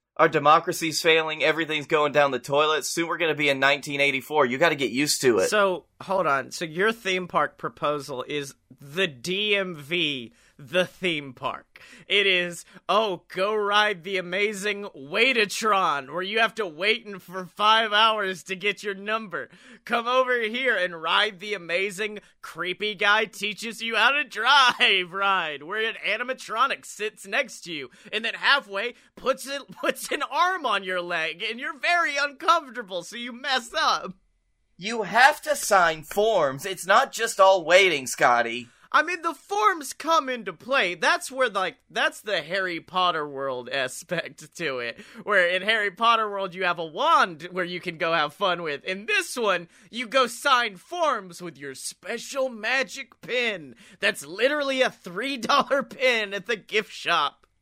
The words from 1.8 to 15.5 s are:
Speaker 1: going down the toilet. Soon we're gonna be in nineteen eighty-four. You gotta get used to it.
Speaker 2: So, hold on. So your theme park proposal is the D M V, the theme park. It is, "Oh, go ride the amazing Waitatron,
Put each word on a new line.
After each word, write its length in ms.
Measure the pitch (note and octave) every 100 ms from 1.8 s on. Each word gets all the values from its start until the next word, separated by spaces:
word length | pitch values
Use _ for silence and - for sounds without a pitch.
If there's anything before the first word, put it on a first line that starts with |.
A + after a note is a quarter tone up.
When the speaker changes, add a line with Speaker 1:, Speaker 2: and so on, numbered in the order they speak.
| C3+
Speaker 1:
going 240 | D#3 D3
down 180 | C#3 C#3+
the 80 | B2+
toilet. 460 | - C#3+ D#3 D3+ -
Soon 220 | E3+ E3
we're 100 | E3
gonna 180 | E3 D3
be 140 | D3
in 100 | C3+
nineteen 400 | C3+ C#3+ D3 C#3+
eighty-four. 440 | C#3+ C3+ - D3+ B2+
You 120 | C3
gotta 180 | E3+ C#3+
get 160 | B2+
used 300 | A#2+ D3 -
to 180 | C3+ G#2
it. 100 | F#2
Speaker 2:
So, 360 | G#3 G3 F3 _ -
hold 260 | - F#3+ D#3+
on. 240 | C#3 B2
So 140 | - E3
your 260 | D#3 G#3+
theme 360 | A3+ F#3+ F#3 F3
park 300 | F3 D3 -
proposal 680 | D#3+ - D3+ D3 C#3 B2+ -
is 260 | D3 C#3 - _ C3
the 280 | C#3+ E3 F#3
D 480 | B2+ E3 F#3+ G#3 G3+
M 200 | F#3 D#3+
V, 580 | C#3 F3 D3+ C3+ A2+ _ _ _
the 280 | C#3 F3 F3
theme 480 | - F#3 D#3 C#3
park. 480 | B2 C3 - - - - - -
It 180 | G3 G3
is, 360 | F3+ F3 E3+ - - -
"Oh, 360 | G3 A3 F3 -
go 240 | F3+ G3+ G#3+
ride 480 | G3+ G#3 G#3 F3+
the 140 | E3+ F#3
amazing 680 | F3 F#3 G#3 G3+ G#3 G3+ G3+ D3+
Waitatron, 1200 | C#3 G3 B3+ A#3+ G#3